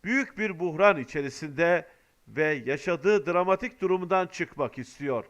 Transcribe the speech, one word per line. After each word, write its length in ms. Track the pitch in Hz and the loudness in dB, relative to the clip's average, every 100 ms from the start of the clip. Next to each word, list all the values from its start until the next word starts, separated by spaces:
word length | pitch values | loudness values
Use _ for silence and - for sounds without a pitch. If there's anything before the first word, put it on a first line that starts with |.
büyük 340 | 185 262 254 - | 0 0 -2 -4
bir 200 | 214 165 | -4 -2
buhran 420 | 175 156 202 165 | -4 4 4 4
içerisinde 880 | 123 151 139 - 156 139 170 175 - _ _ _ - | -2 -6 -6 -8 -10 0 2 2 0 _ _ _ -12
ve 340 | - 156 147 120 | -2 0 0 -2
yaşadığı 600 | 143 - 170 170 208 202 | -4 -2 0 2 2 2
dramatik 540 | 175 180 190 247 - | 0 2 0 -2 -4
durumdan 460 | 190 185 180 185 180 | 0 0 2 0 0
çıkmak 520 | - 160 - 143 - | -4 -8 -4 -6 -6
istiyor. 460 | 120 - 143 120 | -14 -8 -4 -4